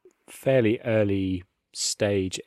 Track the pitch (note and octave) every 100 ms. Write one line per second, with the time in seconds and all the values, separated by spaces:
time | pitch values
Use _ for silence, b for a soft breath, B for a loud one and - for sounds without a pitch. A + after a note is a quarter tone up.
0 | - _ _ - C3+ C3+ A2 B2 B2 A2
1 | G#2 G2 F#2+ F#2 - _ _ - - -
2 | G#2 G2+ F#2+ -